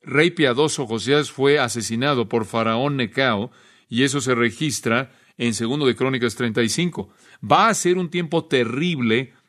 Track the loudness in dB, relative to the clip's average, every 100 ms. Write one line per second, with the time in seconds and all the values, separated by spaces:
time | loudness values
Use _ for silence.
0 | -4 0 2 2 0 2 0 -2 -4 -4
1 | 0 0 0 0 2 2 0 -4 -4 -2
2 | 0 0 0 -2 -2 -2 0 0 0 -2
3 | -4 -2 0 0 -4 _ _ _ -6 0
4 | 0 0 0 2 0 0 -4 -2 0 -2
5 | -2 _ _ -4 -4 -2 -2 0 0 0
6 | 0 0 -2 -2 -2 0 0 0 -4 -4
7 | -12 _ _ -8 2 4 4 2 0 0
8 | -2 -4 -2 -2 2 2 2 0 -2 0
9 | 2 2 0 _